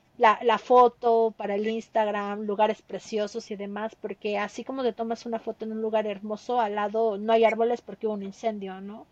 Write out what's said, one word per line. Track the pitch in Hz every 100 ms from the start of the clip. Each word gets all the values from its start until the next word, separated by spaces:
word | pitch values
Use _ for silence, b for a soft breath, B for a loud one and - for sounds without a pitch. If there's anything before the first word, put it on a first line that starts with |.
| _ -
la, | 226 208
la | 247 214
foto | - 247 240 - 240 226 226 214
para | 208 202
el | 214
Instagram, | 226 - 226 214 208 202 208
lugares | 208 202 214 208
preciosos | - 190 - 214 208 233 -
y | 202
demás, | 202 202 220 -
porque | 208 202 214 202
así | 208 -
como | 233 269
te | 247
tomas | 214 226 226 240
una | 226
foto | 233 220
en | 220
un | 220
lugar | 220 220 208
hermoso, | 196 208 208 - 247
al | 214 208
lado | 208 220 226 202
no | 214
hay | 226
árboles | 220 226 233 240
porque | - 202 220
hubo |
un | 208
incendio, | 196 - 226 214 190 190
¿no? | 196 214 -